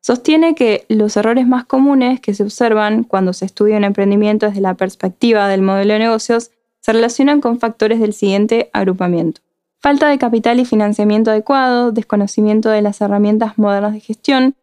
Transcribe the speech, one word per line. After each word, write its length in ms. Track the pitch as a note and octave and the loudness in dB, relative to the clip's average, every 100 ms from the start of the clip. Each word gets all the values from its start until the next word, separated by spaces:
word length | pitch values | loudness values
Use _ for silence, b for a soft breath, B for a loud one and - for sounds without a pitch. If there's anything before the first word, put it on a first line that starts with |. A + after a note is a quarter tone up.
| - | -2
Sostiene 480 | B3 C#4 D#4 E4 | -2 2 2 2
que 320 | E4 A#3+ G#3 - | 0 0 -2 -2
los 260 | A3 G#3 G#3 | -2 0 0
errores 320 | G#3+ A#3+ B3 | 0 0 2
más 160 | B3 | 0
comunes 560 | B3 C4 C#4 C4+ B3 B3+ | -2 0 2 2 0 -2
que 140 | - | -4
se 100 | G3+ | -4
observan 640 | G#3 - A#3 G#3+ G#3+ G#3+ A#3 | -4 -2 -2 0 0 -2 -2
cuando 260 | G3 F#3 | -2 -2
se 140 | F3+ F#3+ | -4 -10
estudia 320 | - G#3 G#3+ | -2 0 2
un 80 | G3+ | 0
emprendimiento 600 | G3+ G3 G3+ G#3 G#3+ G#3+ | 0 0 2 0 0 -2
desde 140 | G3+ | -2
la 140 | F#3+ | -4
perspectiva 760 | F3+ F#3+ - F#3+ F#3 A#3+ A3 G3+ | -2 -6 -4 -8 -2 0 2 2
del 140 | G3 | 0
modelo 320 | F#3+ G3 G3+ | 0 0 0
de 60 | G#3+ | 0
negocios 520 | A3+ A3+ - A#3 A#3 _ _ _ | 0 -2 -2 -4 -4 _ _ _
se 100 | - | -2
relacionan 480 | A3+ A#3 A#3+ C#4 D4 | 0 0 0 2 2
con 180 | B3+ A#3 | 0 -2
factores 440 | A3+ A3 G#3+ A3+ | -4 -2 -2 0
del 100 | G#3+ | -2
siguiente 580 | G#3 G3+ G3 G#3+ A3+ A#3 | 0 0 0 0 0 -2
agrupamiento. 680 | G#3 F#3+ F#3 F3+ E3+ E3 - _ _ _ _ | -2 -2 -2 -2 -2 -2 -6 _ _ _ _
Falta 300 | C#4+ C#4+ D4+ | 0 2 2
de 80 | C#4+ | 0
capital 420 | B3 A3+ A#3 B3 | 0 0 0 0
y 60 | B3 | 0
financiamiento 680 | A3 G#3 G#3 G#3 G#3+ A3+ | 0 0 0 0 2 2
adecuado, 600 | A3 G#3+ C#4 B3+ B3 A#3+ | 0 0 0 2 0 0
desconocimiento 760 | A3+ - G#3 G3+ - G#3+ G#3+ A3 | -2 -2 -2 -2 0 0 0 0
de 120 | G#3+ | 0
las 180 | G#3 G3+ | 0 -2
herramientas 580 | G3+ G3+ G#3 G#3+ A3 G#3 | -2 0 2 0 -2 -2
modernas 360 | G#3 G3+ G#3 | 0 0 -2
de 80 | G#3+ | -6
gestión 540 | _ A3 - C4+ C4 - | _ -8 -2 0 0 -2